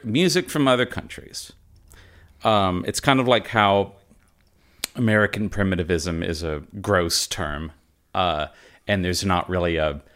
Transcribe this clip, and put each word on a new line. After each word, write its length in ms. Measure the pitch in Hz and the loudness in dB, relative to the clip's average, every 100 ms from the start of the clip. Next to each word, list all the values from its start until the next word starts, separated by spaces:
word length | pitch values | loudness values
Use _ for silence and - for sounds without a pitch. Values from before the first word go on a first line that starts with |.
music 460 | 113 113 185 180 180 | -2 2 2 2 -2
from 180 | 156 135 | 0 2
other 180 | 123 123 | 4 2
countries. 680 | - - - - - - - _ - _ - - - - - | -4 -12 -14 -16 -16 -16 -20 _ -20 _ -20 -20 -20 -20 -4
Um, 400 | 113 107 95 90 95 | 2 2 2 0 -2
it's 140 | 104 | -2
kind 200 | - 135 | 2 2
of 60 | 127 | 4
like 180 | 117 - | 2 2
how 460 | 117 104 98 98 - _ _ _ _ _ _ _ _ - - | 2 4 4 2 -6 _ _ _ _ _ _ _ _ -10 -2
American 540 | 117 107 104 - 104 | 2 4 2 0 -6
primitivism 720 | 101 98 90 85 87 87 82 | -2 0 0 0 -2 -2 -4
is 220 | 87 80 | -4 -4
a 200 | 82 76 80 104 | -4 -6 -8 -10
gross 460 | 95 95 85 - - | 0 0 2 -2 -4
term, 440 | - 78 73 80 - _ _ _ | -6 -6 -6 -10 -12 _ _ _
uh, 340 | 92 90 78 73 - - - - | -2 -2 -2 -6 -10 -20 -14 -4
and 160 | 101 90 | -2 0
there's 180 | 90 | 0
not 260 | 98 90 87 | 0 0 0
really 280 | 90 87 82 | -2 0 0
a, 240 | 78 73 - | -2 -4 -12